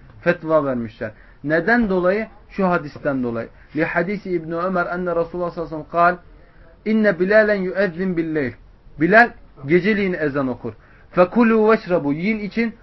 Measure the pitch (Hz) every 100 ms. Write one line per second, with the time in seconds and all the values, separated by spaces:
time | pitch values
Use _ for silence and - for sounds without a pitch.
0 | - - 175 170 160 156 143 123 113 -
1 | 110 - - - 143 160 170 240 220 185
2 | 180 208 214 - - - 190 175 147 -
3 | 156 135 123 113 117 - - 147 165 170
4 | 175 202 190 175 160 165 185 180 170 175
5 | 180 170 165 175 175 165 156 156 - 170
6 | 175 175 - - - - - - 208 220
7 | 214 165 190 214 214 208 185 180 202 165
8 | 190 170 165 156 127 117 - - - -
9 | 165 214 233 - - - 135 180 185 208
10 | 196 175 151 139 131 117 117 101 - -
11 | - - 180 214 233 226 214 220 170 175
12 | 143 147 190 214 208 220 226 226